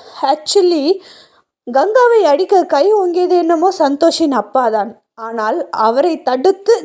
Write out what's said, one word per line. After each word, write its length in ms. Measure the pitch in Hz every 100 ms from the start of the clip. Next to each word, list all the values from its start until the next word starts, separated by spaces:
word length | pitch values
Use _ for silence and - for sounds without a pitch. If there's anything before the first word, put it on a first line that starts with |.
| - - 277
Actually, 600 | 269 311 403 359 339 277 381 - - - _ _ _ -
கங்காவை 540 | 254 330 466 494 466 339
அடிக்க 380 | 285 370 392 339
கை 180 | 294 359
ஓங்கியது 440 | 427 359 349 359 359
என்னமோ 340 | 330 330 359 370
சந்தோஷின் 600 | 294 285 330 - 320 254
அப்பாதான். 560 | 208 262 247 214 196 208 _ -
ஆனால் 420 | 226 226 214 330 - -
அவரை 340 | 220 240 339 320
தடுத்து 520 | - 262 349 381 - 440